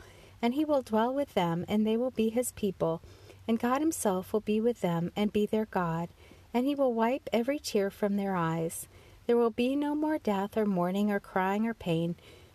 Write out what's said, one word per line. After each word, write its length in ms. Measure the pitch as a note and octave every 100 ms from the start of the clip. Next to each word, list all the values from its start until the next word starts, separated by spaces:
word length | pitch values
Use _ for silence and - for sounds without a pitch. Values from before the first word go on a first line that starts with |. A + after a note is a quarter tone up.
| - - - -
and 120 | A#3
he 100 | C4+
will 180 | D4+ C#4+
dwell 320 | B3 G#3+ A#3+
with 200 | C#4 C#4
them, 300 | G3 E3+ E3+ -
and 180 | G#3+ G#3+
they 100 | A3+
will 140 | B3+
be 200 | A#3+ A3
his 200 | A3+ A#3+
people. 480 | - G3+ - E3 E3 - - - - -
And 140 | A3+
God 200 | A#3+ C4+
himself 520 | D#4 - G#3+ F#3 -
will 80 | G#3+
be 200 | G#3 G#3+
with 200 | A#3 A#3
them 320 | F3+ E3+ F3
and 180 | - G#3
be 140 | G#3 G#3
their 200 | A3 A3
God. 420 | F#3+ E3+ E3 E3+ - - - -
And 140 | A#3+ C4+
he 80 |
will 180 | C#4+ C4
wipe 360 | A3+ A3+ C#4 -
every 280 | A3 A#3+ D4
tear 300 | - G#3 G3
from 260 | - G3+ G3+
their 180 | G3
eyes. 540 | F#3 E3 E3 E3 - - - - - -
There 80 | A#3+
will 140 | A#3
be 260 | A3 B3 C#4
no 180 | D4
more 240 | D4 D4+ D#4
death 380 | - G3 G3+ A3+
or 100 | G#3+
mourning 460 | F3+ F3 G3 G#3
or 80 | G3+
crying 440 | - F#3+ F#3 G3+
or 100 | A3+
pain, 420 | A3+ F3+ E3 E3+ E3+ - - -